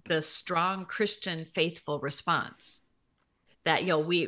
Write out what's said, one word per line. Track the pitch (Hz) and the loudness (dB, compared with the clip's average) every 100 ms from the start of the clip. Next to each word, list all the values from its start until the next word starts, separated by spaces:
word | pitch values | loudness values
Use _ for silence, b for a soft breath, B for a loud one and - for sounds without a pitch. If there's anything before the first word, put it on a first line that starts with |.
| - | -2
the | 160 | 0
strong | 151 - - 170 180 190 175 | 0 -6 -2 0 2 0 -4
Christian | - 208 - 190 160 | 0 0 0 -4 -4
faithful | 160 180 165 165 - 147 | -4 2 2 0 -4 -4
response. | 143 - 175 156 - - - - _ _ _ _ _ _ _ b | -2 -4 0 0 0 -8 -12 -12 _ _ _ _ _ _ _ b
That, | 160 147 | 2 2
you | 180 | 4
know, | 156 | 2
we, | 160 175 | 4 2